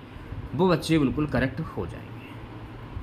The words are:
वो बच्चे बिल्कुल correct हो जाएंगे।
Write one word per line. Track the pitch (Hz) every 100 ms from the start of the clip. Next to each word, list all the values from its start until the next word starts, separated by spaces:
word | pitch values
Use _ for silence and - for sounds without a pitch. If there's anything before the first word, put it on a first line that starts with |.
| - - - - -
वो | 127 185
बच्चे | 160 - 160
बिल्कुल | 131 120 151
correct | 123 131 - 160
हो | - 85
जाएंगे। | - - - - - - - - - - -